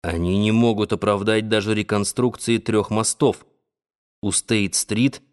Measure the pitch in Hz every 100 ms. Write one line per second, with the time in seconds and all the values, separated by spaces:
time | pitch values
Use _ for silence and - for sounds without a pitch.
0 | 87 82 87 98 107 110 117 107 104 101
1 | 101 101 101 110 110 107 104 107 104 104
2 | 101 - 123 - - 113 - 107 98 107
3 | 113 - 135 - - _ _ _ _ _
4 | _ _ 104 - - 110 98 - - 107
5 | 131 - _